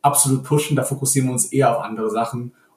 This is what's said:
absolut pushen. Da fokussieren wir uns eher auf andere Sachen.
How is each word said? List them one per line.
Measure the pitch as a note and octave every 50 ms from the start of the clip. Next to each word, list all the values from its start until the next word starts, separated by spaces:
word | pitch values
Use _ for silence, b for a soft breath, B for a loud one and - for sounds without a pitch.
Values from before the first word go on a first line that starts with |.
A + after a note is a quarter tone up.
| -
absolut | C#3+ - - - C#3 C3+ C3 -
pushen. | - D3 D3+ D3 - D3
Da | C3 -
fokussieren | - C3+ - C3+ C3+ - C#3 C3 B2+
wir | B2+
uns | A#2 -
eher | - - C3+ C3 B2 -
auf | - -
andere | A2+ A2 G#2+ A2 A2
Sachen. | G#2 A2+ A#2 A#2 - A#2+ B2 A#2+ b b b b b